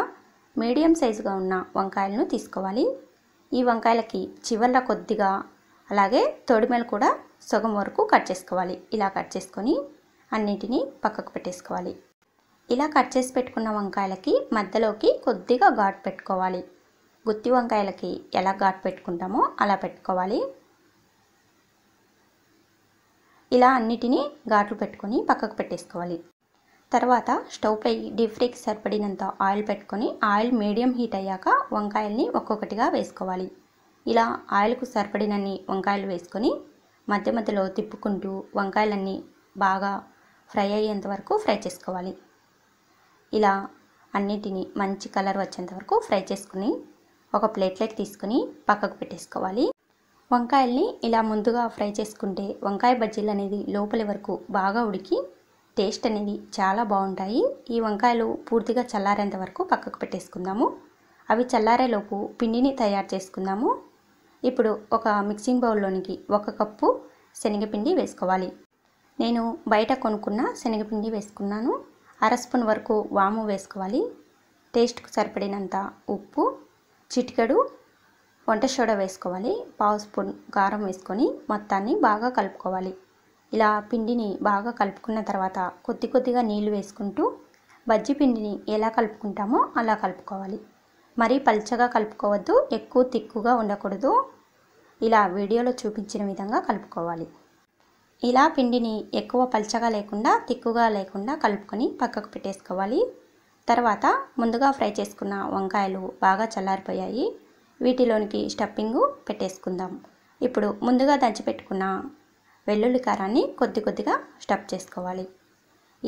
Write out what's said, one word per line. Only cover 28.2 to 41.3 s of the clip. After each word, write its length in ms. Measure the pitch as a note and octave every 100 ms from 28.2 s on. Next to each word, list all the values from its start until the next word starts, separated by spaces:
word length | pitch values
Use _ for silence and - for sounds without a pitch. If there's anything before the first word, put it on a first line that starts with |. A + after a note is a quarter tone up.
| A3+ G#3+
ఫ్రైకి 240 | B3 B3
సరిపడినంత 600 | - G#3+ G#3 G#3 G#3 F#3+ F#3+ - G3
ఆయిల్ 180 | G3+ G#3
పెట్టుకొని, 400 | G3+ - G3+ A#3+ - G#3+
ఆయిల్ 200 | G3+ A#3 B3
మీడియం 320 | G#3 G#3+ B3+ B3
హీట్ 180 | A3+ F#3+
అయ్యాక 260 | F#3+ F#3+ - C5+ C#5 G#3+
వంకాయల్ని 500 | G#3 G#3+ G#3+ G#3+ G#4 -
ఒక్కొక్కటిగా 460 | - G#3+ G#3 G#3 C#4+ C#4
వేసుకోవాలి. 520 | G3+ - F#3 F#3 F#3 - _ _ _ _ -
ఇలా 160 | A3+ A3+ - - G3+
ఆయిల్కు 240 | G#3 B3 B3
సరిపడినన్ని 640 | A3 G3+ G3+ G#3 G3+ G3 G3 -
వంకాయలు 360 | G3 F#3 G3+ G3
వేసుకొని 400 | F3 - G3 B3+ C#5+ - _ _ _ -
మధ్య 240 | G3+ G3 A3+
మధ్యలో 260 | G#3+ G3+ F#3+ F#3+
తిప్పుకుంటూ 540 | G#3+ - G#3+ F#3+ G3 F#3+ - G#3
వంకాయలన్నీ 580 | G3 G3+ G#3+ G#3 F#3+ F#3+ - _ _ G3+ G3
బాగా 280 | F#3+ G3 G3 - _ _ _ _
ఫ్రై 180 | - G3+ G#3
అయ్యేంత 280 | G#3+ G3+ G3 G3
వరకు 180 | -